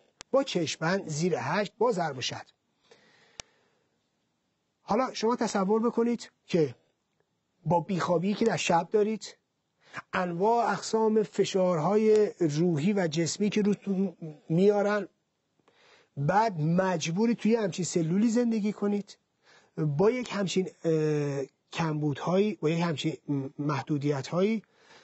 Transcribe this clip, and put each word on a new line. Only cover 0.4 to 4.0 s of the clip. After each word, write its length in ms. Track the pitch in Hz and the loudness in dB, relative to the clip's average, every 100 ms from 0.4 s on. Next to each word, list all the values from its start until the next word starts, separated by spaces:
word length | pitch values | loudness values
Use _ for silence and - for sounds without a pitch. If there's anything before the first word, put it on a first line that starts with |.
چشم‌بند 680 | 269 - 160 - 160 196 - | 0 -2 -4 -2 -2 -2 -4
زیر 260 | 147 175 151 | -4 -2 -2
هشت 360 | 123 185 202 - | -2 -2 -4 -2
با 140 | 240 | 0
ضرب 260 | 180 160 127 | 0 -4 -4
و 40 | |
شتم. 320 | 113 110 - _ _ _ _ _ _ _ _ - - _ _ _ _ _ | -8 -8 -14 _ _ _ _ _ _ _ _ -20 -20 _ _ _ _ _